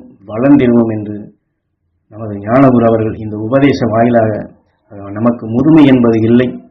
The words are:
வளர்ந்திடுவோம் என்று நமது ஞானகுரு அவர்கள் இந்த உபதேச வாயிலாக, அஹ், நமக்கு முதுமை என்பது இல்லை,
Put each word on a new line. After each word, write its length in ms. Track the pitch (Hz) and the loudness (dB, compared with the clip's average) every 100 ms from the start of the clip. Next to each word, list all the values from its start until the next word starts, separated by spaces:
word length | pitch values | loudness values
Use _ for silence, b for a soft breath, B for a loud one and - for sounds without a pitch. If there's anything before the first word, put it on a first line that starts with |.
| - _ 98 | -12 _ -12
வளர்ந்திடுவோம் 680 | 107 139 139 120 120 113 | -4 2 2 4 0 0
என்று 240 | 107 107 104 110 _ _ _ _ _ _ _ _ | -4 -8 -12 -16 _ _ _ _ _ _ _ _
நமது 220 | 107 110 101 | -16 -12 -10
ஞானகுரு 480 | 104 127 139 120 113 | -2 2 4 4 2
அவர்கள் 280 | 113 110 | 0 -2
இந்த 220 | 104 107 107 | -6 -10 -10
உபதேச 440 | 110 135 139 120 113 | -4 0 0 0 -2
வாயிலாக, 460 | 110 120 117 110 104 - - _ _ _ | 0 0 2 0 -4 -10 -18 _ _ _
அஹ், 180 | 104 101 | -20 -14
நமக்கு 340 | 101 120 117 110 | -4 -4 -4 -6
முதுமை 380 | 117 147 156 139 | -2 2 4 6
என்பது 320 | 127 117 113 | 4 2 2
இல்லை, 280 | 113 120 123 - - | 2 2 0 -6 -18